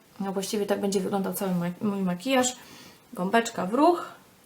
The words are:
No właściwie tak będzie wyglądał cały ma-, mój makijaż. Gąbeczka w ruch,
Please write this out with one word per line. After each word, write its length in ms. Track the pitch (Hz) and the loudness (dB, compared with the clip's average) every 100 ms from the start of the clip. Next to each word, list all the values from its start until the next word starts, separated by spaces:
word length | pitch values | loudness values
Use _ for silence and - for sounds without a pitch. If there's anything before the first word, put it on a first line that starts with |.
| _ - | _ -10
No 140 | 196 | -6
właściwie 320 | 190 190 214 202 | -4 -4 -2 0
tak 160 | 196 | 0
będzie 180 | 202 196 | 0 0
wyglądał 340 | 185 202 190 | 0 -2 -2
cały 180 | 180 196 | -2 -2
ma-, 200 | 180 175 175 | 0 -2 -2
mój 200 | 214 202 | -2 -2
makijaż. 540 | 190 175 262 262 254 - - - - - _ | -2 -2 0 2 2 -2 -14 -20 -20 -20 _
Gąbeczka 520 | 240 185 226 226 - 180 | -6 2 2 2 -2 -2
w 80 | |
ruch, 320 | 240 320 349 - - - _ | 4 6 4 0 -14 -20 _